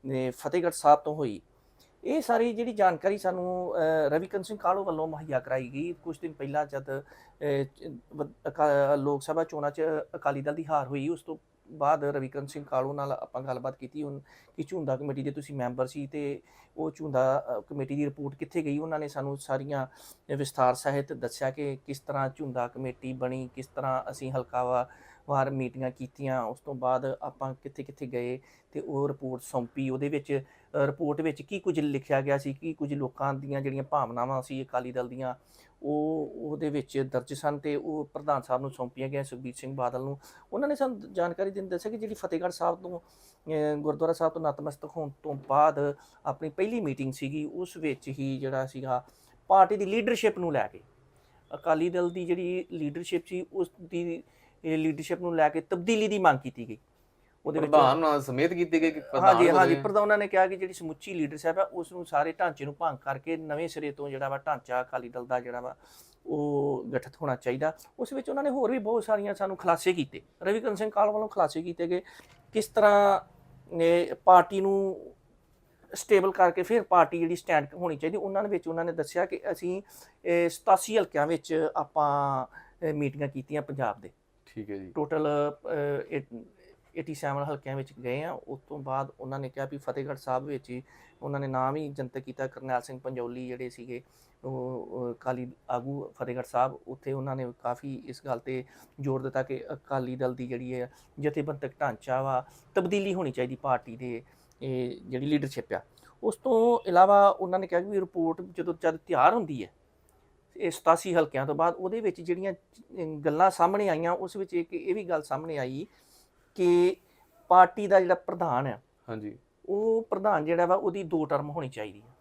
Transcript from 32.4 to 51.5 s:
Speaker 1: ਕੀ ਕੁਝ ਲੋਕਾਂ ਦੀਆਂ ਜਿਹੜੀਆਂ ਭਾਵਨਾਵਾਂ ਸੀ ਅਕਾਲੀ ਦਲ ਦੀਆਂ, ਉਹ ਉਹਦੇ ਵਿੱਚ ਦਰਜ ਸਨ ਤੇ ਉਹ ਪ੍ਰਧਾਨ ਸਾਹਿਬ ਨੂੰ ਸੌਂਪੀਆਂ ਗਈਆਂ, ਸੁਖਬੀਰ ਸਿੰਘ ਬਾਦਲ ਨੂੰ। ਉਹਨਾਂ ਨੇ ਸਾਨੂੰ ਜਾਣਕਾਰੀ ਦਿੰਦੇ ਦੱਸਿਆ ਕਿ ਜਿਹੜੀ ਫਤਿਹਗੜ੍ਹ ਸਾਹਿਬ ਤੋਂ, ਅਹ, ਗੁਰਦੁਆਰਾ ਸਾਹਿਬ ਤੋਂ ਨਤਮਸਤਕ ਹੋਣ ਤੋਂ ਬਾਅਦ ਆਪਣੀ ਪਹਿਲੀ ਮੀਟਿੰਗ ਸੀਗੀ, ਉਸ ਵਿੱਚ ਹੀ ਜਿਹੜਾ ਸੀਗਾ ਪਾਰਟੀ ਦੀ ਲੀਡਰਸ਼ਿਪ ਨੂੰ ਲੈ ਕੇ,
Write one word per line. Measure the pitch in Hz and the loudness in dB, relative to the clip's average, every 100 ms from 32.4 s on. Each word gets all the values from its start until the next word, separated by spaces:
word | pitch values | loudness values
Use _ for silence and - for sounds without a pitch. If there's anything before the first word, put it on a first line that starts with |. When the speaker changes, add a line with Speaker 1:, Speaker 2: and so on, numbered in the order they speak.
| 139 | -2
Speaker 1:
ਕੀ | 135 165 | -6 -8
ਕੁਝ | 156 147 | -6 -4
ਲੋਕਾਂ | 143 131 - 139 | -2 -4 -2 -4
ਦੀਆਂ | 139 139 139 | -2 -4 -4
ਜਿਹੜੀਆਂ | 135 135 | -4 -4
ਭਾਵਨਾਵਾਂ | 139 147 120 120 127 135 | -2 0 0 -2 -2 -2
ਸੀ | 127 135 | -4 -10
ਅਕਾਲੀ | 131 123 127 | -4 -4 -4
ਦਲ | 123 123 | -6 -6
ਦੀਆਂ, | 123 127 123 _ _ _ _ | -6 -8 -8 _ _ _ _
ਉਹ | 139 151 151 160 143 | -4 -2 0 -2 -6
ਉਹਦੇ | 120 117 151 151 | -8 -8 -6 -4
ਵਿੱਚ | 143 139 139 135 | -4 -4 -4 -2
ਦਰਜ | 131 123 | -4 -4
ਸਨ | 135 151 147 | -4 -4 -2
ਤੇ | 147 147 | -4 -4
ਉਹ | - 151 147 | -4 -6 -8
ਪ੍ਰਧਾਨ | 147 147 139 | -8 -2 -2
ਸਾਹਿਬ | 127 127 | 0 -2
ਨੂੰ | 139 | -2
ਸੌਂਪੀਆਂ | 139 123 127 135 | -8 -10 -6 -6
ਗਈਆਂ, | 139 | -6
ਸੁਖਬੀਰ | 139 127 127 | -6 -10 -12
ਸਿੰਘ | 120 131 135 | -10 -10 -4
ਬਾਦਲ | 123 127 | -2 -2
ਨੂੰ। | 135 139 - - _ | -6 -10 -14 -20 _
ਉਹਨਾਂ | 202 285 | -4 -2
ਨੇ | |
ਸਾਨੂੰ | 294 269 214 - | 0 -2 -4 -8
ਜਾਣਕਾਰੀ | 190 175 170 196 | -2 -2 -2 -4
ਦਿੰਦੇ | 196 190 | -4 -6
ਦੱਸਿਆ | 175 214 | -6 -6
ਕਿ | 220 | -8
ਜਿਹੜੀ | 214 | -8
ਫਤਿਹਗੜ੍ਹ | 220 180 165 180 | -8 -6 -2 -4
ਸਾਹਿਬ | 175 170 175 | -2 -2 -2
ਤੋਂ, | 185 175 | -8 -12
ਅਹ, | _ _ - _ - 156 151 151 | _ _ -20 _ -6 -2 0 0
ਗੁਰਦੁਆਰਾ | 151 147 165 | -2 0 -2
ਸਾਹਿਬ | 165 165 | 0 0
ਤੋਂ | 165 | 0
ਨਤਮਸਤਕ | 156 143 147 143 151 165 | -4 -4 -8 -10 -12 -8
ਹੋਣ | 147 139 | -10 -10
ਤੋਂ | 156 143 - | -10 -10 2
ਬਾਅਦ | 135 156 143 143 143 - _ - | 6 6 4 -2 -2 -14 _ -8
ਆਪਣੀ | - 156 | -6 -8
ਪਹਿਲੀ | 147 208 233 | -2 -2 0
ਮੀਟਿੰਗ | 165 131 135 | -2 -2 -4
ਸੀਗੀ, | 135 139 151 151 | -4 -6 -6 -6
ਉਸ | - 180 175 | -8 -10 -4
ਵਿੱਚ | 156 131 - | -4 -4 -8
ਹੀ | 131 135 135 | -6 -4 -4
ਜਿਹੜਾ | 135 131 135 | -4 -4 -4
ਸੀਗਾ | 135 131 127 - _ _ _ _ | -8 -4 -4 -4 _ _ _ _
ਪਾਰਟੀ | 190 185 208 | 8 8 6
ਦੀ | |
ਲੀਡਰਸ਼ਿਪ | 196 220 220 240 220 208 | 0 0 0 2 2 2
ਨੂੰ | 170 | 0
ਲੈ | 139 107 | 0 -2
ਕੇ, | - _ _ _ _ _ _ _ | -6 _ _ _ _ _ _ _